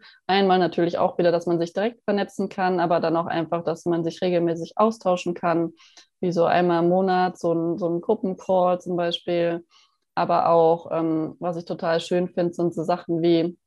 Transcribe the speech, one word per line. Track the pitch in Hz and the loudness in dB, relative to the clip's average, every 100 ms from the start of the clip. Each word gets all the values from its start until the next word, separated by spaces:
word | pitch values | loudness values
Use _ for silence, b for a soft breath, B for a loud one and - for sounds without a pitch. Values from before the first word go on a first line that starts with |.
| B B - | B B 0
Einmal | 196 190 185 | 2 4 4
natürlich | 165 175 170 - | 2 2 0 2
auch | 175 - | 0 2
wieder, | 175 | 2
dass | 165 175 | 2 0
man | 170 | 0
sich | 170 | -2
direkt | 190 226 - - | -2 -4 -4 -2
vernetzen | 202 208 - 196 | -2 -2 -4 -6
kann, | - 185 185 | -2 0 2
aber | 170 165 | 2 2
dann | 165 165 | 2 0
auch | 175 | -2
einfach, | 165 156 170 160 | -4 -4 -4 -4
dass | 165 170 | -4 -2
man | 170 165 | -2 -2
sich | 165 | -2
regelmäßig | 180 175 170 165 165 - | 0 2 0 -2 -4 0
austauschen | 220 226 185 180 175 | 0 0 -2 -2 -2
kann, | 175 175 165 165 b b b b _ | -4 -2 0 -2 b b b b _
wie | 185 | -2
so | 175 170 | 0 2
einmal | 175 180 170 | 2 2 2
im | 175 | 2
Monat, | 185 190 180 185 - | 2 2 0 0 -2
so | 170 | -2
ein, | 165 165 170 | -2 -2 -4
so | 170 | -4
ein | 170 | -4
Gruppencall | 196 214 190 185 - 185 180 180 | -2 -2 -4 -6 -2 2 2 0
zum | 180 175 | -4 -4
Beispiel. | 175 175 - 175 170 170 - b b b _ - | -2 -4 -4 -2 -2 -4 -10 b b b _ -4
Aber | 175 170 - | 0 2 4
auch, | 170 160 165 - | 4 4 2 -2
ähm, | 160 165 160 156 - | -4 -2 -2 -4 -6
was | 175 165 | -8 -6
ich | 175 | -8
total | 165 170 170 | -6 -2 -2
schön | 175 180 180 | 0 -2 0
finde, | 185 175 | -2 -2
sind | 170 170 170 | -2 -2 -2
so | |
Sachen | 160 175 - 165 | -2 -4 -2 0
wie | 170 165 170 - | 2 2 0 -6